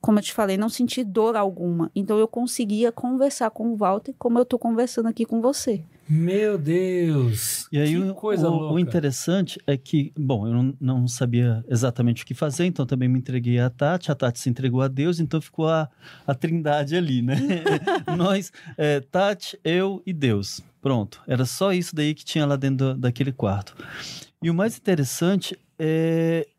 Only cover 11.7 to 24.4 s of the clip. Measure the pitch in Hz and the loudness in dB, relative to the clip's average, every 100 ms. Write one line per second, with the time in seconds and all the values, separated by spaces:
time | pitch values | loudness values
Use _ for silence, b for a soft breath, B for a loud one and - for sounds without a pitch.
11.7 | 117 127 117 120 113 - 127 156 131 180 | 0 0 2 0 0 -6 -4 -4 0 -2
12.7 | 175 131 131 127 127 123 127 120 120 123 | 0 -2 0 2 0 0 -4 0 2 2
13.7 | 120 143 180 - 139 127 131 135 120 131 | 0 0 0 -2 -2 -2 -2 -4 -2 0
14.7 | 123 135 135 160 170 151 160 - - 160 | 0 0 0 -2 0 -2 -2 -4 -2 0
15.7 | 160 151 B B B - 131 165 170 151 | 0 -2 B B B -4 -2 0 0 0
16.7 | 147 143 175 170 127 120 139 277 170 - | 0 0 0 2 0 2 0 0 0 0
17.7 | 403 - 370 - - 190 196 - B B | 0 0 -2 -2 0 2 0 -4 B B
18.7 | - 151 143 131 180 196 202 - - 160 | -2 0 0 0 0 0 0 -10 -6 0
19.7 | 175 190 190 196 165 135 104 95 - - | 2 0 -4 -6 0 2 2 -2 -10 -18
20.7 | _ 139 123 101 - - 127 127 - 196 | _ 0 0 -2 -10 -2 0 0 0 0
21.7 | 180 170 156 151 151 - 160 147 139 135 | 0 -2 -2 -2 -2 -4 0 2 2 0
22.7 | 131 135 131 127 120 139 127 101 98 - | 0 0 0 -2 0 -4 0 -2 -2 -6
23.7 | - B B B B B _ | -18 B B B B B _